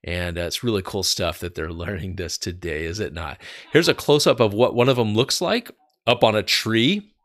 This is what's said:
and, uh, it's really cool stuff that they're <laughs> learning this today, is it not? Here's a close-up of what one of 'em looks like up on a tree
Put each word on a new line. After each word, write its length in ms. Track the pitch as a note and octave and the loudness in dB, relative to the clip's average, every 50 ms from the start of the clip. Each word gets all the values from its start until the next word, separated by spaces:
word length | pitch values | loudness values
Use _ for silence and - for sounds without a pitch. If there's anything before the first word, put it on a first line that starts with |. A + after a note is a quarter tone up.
| - | -8
and, 340 | E2+ E2+ F2 F2+ F2 E2+ E2+ | -6 -6 -4 -4 -4 -4 -4
uh, 40 | |
it's 220 | F2 E2 - - - | -6 -6 -6 -4 -2
really 180 | A#2+ A2 G2 | 0 -2 -2
cool 220 | F2+ - - G2+ F#2 | -2 -4 -6 -4 -2
stuff 360 | - - - F#2+ E2 D#2 - | -2 -2 -2 -2 -4 -4 -6
that 160 | - F2 - | -10 -10 -8
they're 160 | - D#2+ D#2+ | -8 -8 -8
<laughs> 0 | |
learning 460 | E2+ E2 E2+ F2 G2+ - - F#2+ F2+ F2+ | -8 -8 -8 -8 -8 -8 -8 -8 -8 -8
this 200 | F2+ D#2 - - | -8 -8 -8 -8
today, 460 | - F#2 F2 F2 - E2+ D#2 D2+ E2 | -8 -8 -10 -8 -8 -6 -6 -4 -6
is 160 | E2 E2+ G#2 | -6 -6 -6
it 140 | G#2 C#2+ - | -8 -8 -8
not? 260 | E2 E2 D2 C2+ - - - - - - - | -10 -10 -10 -12 -14 -16 -20 -20 -20 -20 2
Here's 160 | - D3 F3 F3 | 2 4 4 4
a 60 | C3+ | 0
close-up 480 | - - - D3 D3 - E3+ C3 A#2 | 0 2 2 2 4 6 4 4 4
of 120 | A#2+ G#2+ G2+ | 4 2 4
what 220 | G#2 B2 A2+ - | 4 2 2 4
one 140 | A#2 A#2+ C3 | 4 4 4
of 100 | C3+ B2 | 4 2
'em 160 | A#2 G#2+ G#2 | 2 2 2
looks 240 | A2 C3 - - - | 0 0 0 0 -2
like 320 | F3+ F3 G3+ B3 A#3 - - _ _ _ _ _ _ | 0 0 0 -2 -2 -6 -20 _ _ _ _ _ _
up 200 | A2+ B2 - - | 2 4 6 6
on 100 | A2+ G#2+ | 4 4
a 80 | G#2+ G2 | 2 0
tree 720 | - - - - A2 A2 A2+ A#2 C#3+ G3 G#3 G#3 _ _ _ | 0 -2 -2 0 0 2 2 2 2 0 -2 -6 _ _ _